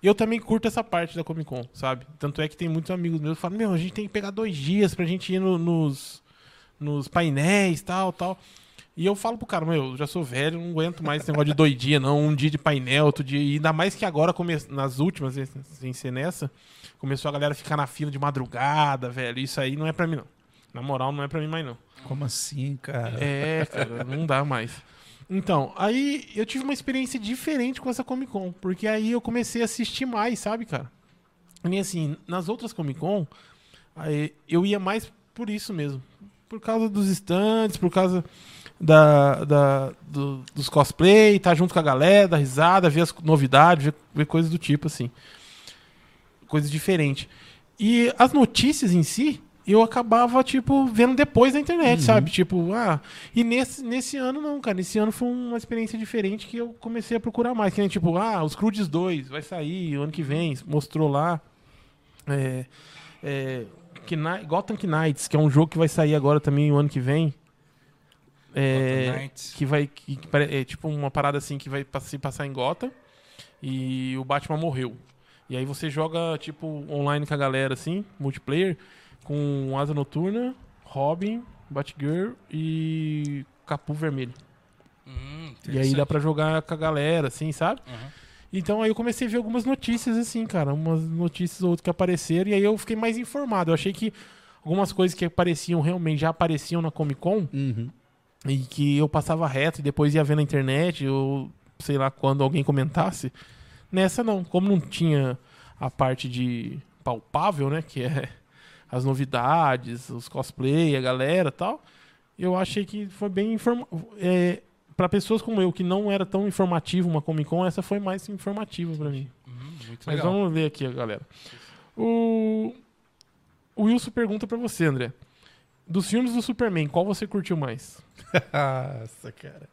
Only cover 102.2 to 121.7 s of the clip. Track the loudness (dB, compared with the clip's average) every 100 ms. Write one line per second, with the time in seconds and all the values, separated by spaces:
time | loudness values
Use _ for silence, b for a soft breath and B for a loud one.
102.2 | 0 2 2 2 2 2 0 0 -2 -2
103.2 | -10 -10 B B B B B 0 2 2
104.2 | -2 -2 0 0 4 2 0 -2 2 2
105.2 | 0 -4 b b b -8 -8 0 0 0
106.2 | -6 -4 -4 -4 -8 -12 -16 _ -6 -6
107.2 | _ 0 0 0 -2 -2 -6 -6 -4 -4
108.2 | -6 -14 _ b b b b -4 -2 0
109.2 | -2 0 2 2 2 0 -4 -12 -12 -14
110.2 | -10 -8 -8 -4 0 2 4 2 0 0
111.2 | 2 2 0 -2 -6 -6 b b b b
112.2 | b -6 -2 0 -2 -4 -6 -8 -10 -6
113.2 | -4 -2 -2 0 0 -2 -4 -12 -12 -4
114.2 | 0 2 2 0 _ _ _ -2 2 2
115.2 | 0 -2 0 0 0 0 -2 0 0 -2
116.2 | 0 -2 -2 0 0 0 0 0 2 0
117.2 | -2 -4 -2 0 -2 -2 -4 -4 -4 -6
118.2 | -8 -10 -8 -6 -8 -8 -6 -4 -6 -6
119.2 | -10 _ -20 -18 -16 -16 -18 -16 -6 -2
120.2 | 0 0 0 0 -2 -2 -6 -4 -6 -6
121.2 | -10 B B B B